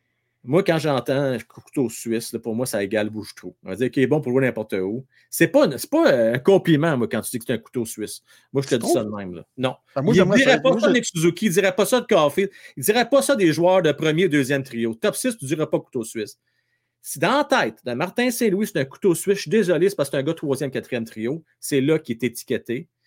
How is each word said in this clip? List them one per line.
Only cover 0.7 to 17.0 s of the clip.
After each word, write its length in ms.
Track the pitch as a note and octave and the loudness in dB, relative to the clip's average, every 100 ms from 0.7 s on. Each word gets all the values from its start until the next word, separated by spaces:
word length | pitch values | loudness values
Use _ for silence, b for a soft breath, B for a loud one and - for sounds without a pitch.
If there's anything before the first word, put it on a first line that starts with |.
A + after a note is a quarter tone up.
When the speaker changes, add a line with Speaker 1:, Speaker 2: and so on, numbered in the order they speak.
| D#3+ | 0
Speaker 1:
j'entends 580 | D3 C3+ - C3+ C#3 B2 - | 0 -2 0 -2 0 -4 -8
couteau 400 | - - - A#2+ | -20 -10 -4 -4
suisse, 460 | - A#2+ A2+ A2+ | -4 -6 -4 -4
là, 60 | A2+ | -8
pour 160 | A#2 A2 | -6 -4
moi, 100 | B2+ | -4
ça 160 | G#2+ | -4
égale 300 | G2+ G#2+ G#2+ | -2 -2 -2
bouge-trou. 440 | G#2+ F#2 - F#2 - | -6 -12 -16 -18 -16
On 60 | F2+ | -12
va 60 | F#2+ | -4
dire 160 | B2 | -2
qu'il 100 | C#3 | 2
est 60 | B2+ | 2
bon 140 | D3+ | 2
pour 100 | C3+ | 2
jouer 100 | B2 | 0
n'importe 320 | C3 A2+ A2 | 0 -2 -6
où. 320 | G2+ F#2+ A#2 - b b | -4 -4 -6 -10 b b
C'est 180 | - E3 | 0 4
pas, 220 | C#4 B3+ B2 | 4 2 0
c'est 120 | - | -2
pas, 220 | D4+ E4 | 2 4
euh, 220 | C3+ A2+ | 4 2
un 60 | B2 | 2
compliment, 580 | - F#3+ - D3+ E3 C3+ | 4 4 4 2 2 0
moi, 100 | A2+ | -2
quand 140 | A2+ | -4
tu 80 | - | -6
dis 80 | A#2+ | -10
que 80 | - | -6
c'est 80 | |
un 60 | A#2 | -6
couteau 260 | - B2+ A2+ | -6 -8 -8
suisse. 380 | - G#2 - b b b | -8 -10 -12 b b b
Moi, 120 | C3+ | -6
je 40 | C3+ | -2
te 40 | C3 | -2
Speaker 2:
Tu 60 | |
Speaker 1:
dis 60 | A3+ | 0
ça 140 | E4+ | 0
Speaker 2:
trouves ? 100 | G#2+ | -2
Speaker 1:
de 60 | G#2 | -8
même, 180 | F#2+ F2 | -10 -14
là. 100 | - - | -16 -6
Non. 180 | B2+ - _ - | -6 -6 _ -4
Speaker 2:
Ben, 60 | |
moi, 120 | C3+ F3 | 2 4
Speaker 1:
Il 20 | |
Speaker 2:
j'aimerais 200 | F#3 G#3+ | 4 4
Speaker 1:
dirait 140 | C4 | 4
Speaker 2:
ça, 60 | A#3+ | 4
Speaker 1:
pas 120 | F#3+ | 2
Speaker 2:
moi, 80 | A#3 | 2
Speaker 1:
ça 80 | A3+ | 2
Speaker 2:
je 40 | |
Speaker 1:
de 20 | A#3+ | 2
Nick 100 | A3+ | 0
Suzuki, 400 | E3+ E3+ E3+ G#3 | 0 0 0 0
il 60 | |
dirait 240 | E3+ F#3+ F#3 | 2 0 0
pas 100 | F#3+ | 0
ça 160 | B3 | 0
de 60 | A#3 | 2
Caulfield, 420 | F#3+ D3 C#3+ G3 B B B | 4 4 2 -4 B B B
il 80 | |
dirait 240 | C3 A3 A#3 | 0 0 4
pas 140 | C#4 | 2
ça 140 | - C4+ | 2 2
des 180 | F3 | 2
joueurs 300 | D3+ F3 F#3+ | 4 4 4
de 80 | D#3+ | 2
premier 320 | C3+ D#3 D#3 | 0 0 2
et 60 | F#3 | 2
deuxième 340 | D3 B2 C#3 | 2 0 -2
trio. 320 | C3 A#2 A2+ A2 | -4 -4 -4 -2
Top 200 | G#3 - | -4 -2
six, 220 | B3+ A3+ | -4 -6
tu 80 | C3 | -6
dirais 220 | D3+ D3+ | -4 -2
pas 100 | - | -4
couteau 240 | - C3 | -4 -10
suisse. 360 | A2 A2+ G2+ - _ _ _ _ _ _ | -8 -8 -10 -12 _ _ _ _ _ _